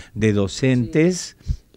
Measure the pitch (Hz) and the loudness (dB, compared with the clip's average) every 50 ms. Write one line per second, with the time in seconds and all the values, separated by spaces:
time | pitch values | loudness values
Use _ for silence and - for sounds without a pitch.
0 | - - - 107 107 110 104 101 98 95 - - 135 131 127 123 117 107 - 151 | -14 -14 -4 0 2 2 2 2 0 -2 -2 -2 0 0 2 2 0 0 2 2
1 | 160 180 185 175 - - - _ - - - - - _ _ | 2 2 0 -2 -8 -14 -16 _ -8 -8 -8 -8 -10 _ _